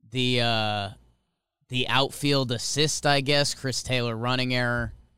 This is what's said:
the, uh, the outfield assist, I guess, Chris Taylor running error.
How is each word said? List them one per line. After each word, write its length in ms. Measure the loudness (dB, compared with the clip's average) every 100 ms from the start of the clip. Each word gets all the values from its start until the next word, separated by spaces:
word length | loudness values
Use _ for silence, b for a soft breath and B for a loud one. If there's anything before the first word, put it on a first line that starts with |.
| -6
the, 300 | -2 0 2
uh, 480 | 2 0 0 -2 -6 -12 _ _ _ _ _ _ _
the 200 | -4 2
outfield 640 | 2 2 0 2 2 0
assist, 540 | -4 -4 0 0 2 2
I 140 | 2
guess, 320 | 4 2 0
Chris 280 | -2 -4 -6
Taylor 340 | -2 -2 0 -2
running 380 | -2 0 0
error. 380 | 0 0 0 -4 -8 -20